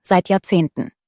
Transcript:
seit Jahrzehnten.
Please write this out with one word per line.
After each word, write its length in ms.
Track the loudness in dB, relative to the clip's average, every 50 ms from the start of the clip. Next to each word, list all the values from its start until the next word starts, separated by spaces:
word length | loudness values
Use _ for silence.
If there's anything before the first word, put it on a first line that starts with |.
| -2
seit 240 | 0 2 2 2 0
Jahrzehnten. 640 | -2 -2 0 0 0 0 0 0 -4 -8 -12 -12 _ _ _